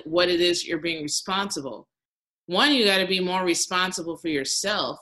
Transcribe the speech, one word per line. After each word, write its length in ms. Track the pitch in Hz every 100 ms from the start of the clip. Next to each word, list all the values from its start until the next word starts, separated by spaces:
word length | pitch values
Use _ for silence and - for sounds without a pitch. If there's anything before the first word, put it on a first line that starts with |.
| 156
what 240 | 170 180
it 100 | 175
is 260 | 175 170 -
you're 120 | 165
being 260 | 165 160
responsible. 840 | 147 - - 190 202 165 135 110 - _ _ _ _ _ -
One, 280 | 180 277
you 120 | 277 208
gotta 200 | 190 185
be 120 | 190
more 240 | 180 185
responsible 720 | 185 170 - 180 185 185 165 160
for 140 | 170
yourself, 680 | 147 139 - 190 208 131 -